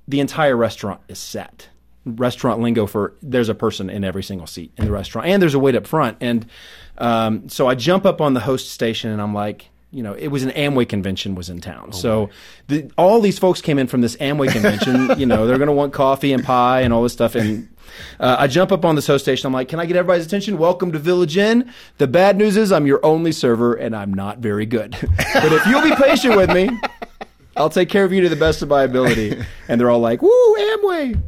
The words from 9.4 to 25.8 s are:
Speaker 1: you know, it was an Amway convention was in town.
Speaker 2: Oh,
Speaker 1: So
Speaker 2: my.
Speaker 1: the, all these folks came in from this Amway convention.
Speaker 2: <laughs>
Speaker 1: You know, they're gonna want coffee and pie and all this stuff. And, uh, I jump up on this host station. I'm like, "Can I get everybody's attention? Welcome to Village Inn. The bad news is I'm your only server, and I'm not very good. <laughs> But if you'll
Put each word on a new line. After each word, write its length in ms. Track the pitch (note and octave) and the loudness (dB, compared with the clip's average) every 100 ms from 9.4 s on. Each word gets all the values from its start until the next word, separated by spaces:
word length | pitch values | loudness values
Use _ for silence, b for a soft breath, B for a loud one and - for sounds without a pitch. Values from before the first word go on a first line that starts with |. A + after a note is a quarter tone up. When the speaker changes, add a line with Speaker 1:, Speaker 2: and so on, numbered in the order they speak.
| G#2 G2+ - _ _ | -6 -8 -18 _ _
Speaker 1:
you 120 | C3+ | -12
know, 100 | G#2+ | -10
it 140 | G2+ D3+ | -8 -6
was 160 | C#3+ | -4
an 60 | C3 | -4
Amway 360 | D#3+ C#3+ C3+ A#2 | -2 -2 0 -2
convention 460 | G#2 F#2+ F#2+ G2+ F#2 | -2 -4 -6 -8 -8
was 140 | F2 | -10
in 120 | F2 | -12
town. 280 | G2 B1+ - | -14 -16 -14
Speaker 2:
Oh, 20 | A2 | -6
Speaker 1:
So 300 | A#2+ A2 G2+ B B B - | -2 -2 -2 B B B -6
Speaker 2:
my. 60 | D3 | -6
Speaker 1:
the, 160 | C3 - | -4 2
all 240 | F3+ A#3 | 4 4
these 180 | G#3 - | 4 2
folks 220 | F#3 F3 | 0 0
came 180 | - C#3+ | 0 0
in 80 | B2+ | 0
from 140 | B2+ | 0
this 160 | A#2 - | 0 -2
Amway 340 | C#3 D3 C3+ | -4 -2 0
convention. 680 | A2 G#3 - G3+ B2+ C3 C3+ | 2 0 0 0 0 0 0
Speaker 2:
<laughs> 0 | |
Speaker 1:
You 80 | B2+ | 2
know, 220 | G#2+ A2+ | 2 2
they're 100 | C3 | 2
gonna 140 | D3 | 2
want 200 | C#3+ C#3+ | 2 0
coffee 400 | D3 C3+ C3+ C#3+ | 0 0 2 0
and 100 | C3 | 0
pie 380 | C3 B2+ B2 C3 | 0 2 2 2
and 120 | B2+ | 2
all 80 | A#2 | 2
this 120 | A#2+ | 0
stuff. 200 | - A#2 A#2+ | 0 -2 0
And, 340 | G#2+ G#2+ A#2 - B B B B | -2 -4 -10 -20 B B B B
uh, 160 | B2 B2+ | 0 2
I 80 | C#3+ | 2
jump 240 | D3 F#3+ | 2 2
up 100 | F#3 | 2
on 120 | E3+ D3+ | 2 0
this 120 | C#3+ | 2
host 160 | C#3 | 0
station. 240 | C#3 C3 C3+ | 2 -2 -2
I'm 60 | |
like, 160 | C3 C3 | -4 -4
"Can 100 | E3 | -6
I 60 | E3+ | -2
get 100 | F3+ | 0
everybody's 300 | F3 F3 E3 | 2 0 0
attention? 320 | G3+ G3+ F3+ | -6 -4 0
Welcome 340 | E3 F3 F3+ | 0 0 -2
to 80 | D3+ | -4
Village 380 | D#3+ F3+ E3+ F3 | 0 0 0 2
Inn. 340 | G#3+ A#3 B3 B B - | 2 2 0 B B -2
The 100 | C#3 | 0
bad 300 | E3+ G3 G3 | 4 4 4
news 200 | G#3+ G3+ | 2 2
is 140 | G#3+ | 2
I'm 120 | F3 C#3+ | 2 4
your 140 | C#3 D#3 | 2 2
only 260 | D#3+ E3 | 2 0
server, 420 | D#3 B2+ A#2 A#2+ | 0 0 2 2
and 220 | A#2+ B2+ A2 | 0 -4 -6
I'm 180 | G2+ | -6
not 260 | G2 G2 A#2 | -6 -6 -6
very 260 | A2+ G2+ A2 | -6 -4 -4
good. 300 | A#2+ G#2 - | -4 -6 -8
<laughs> 380 | D3+ - - | -4 -2 0
But 180 | - D3+ | 0 2
if 120 | D#3 G3+ | 2 2
you'll 160 | C#4 | 2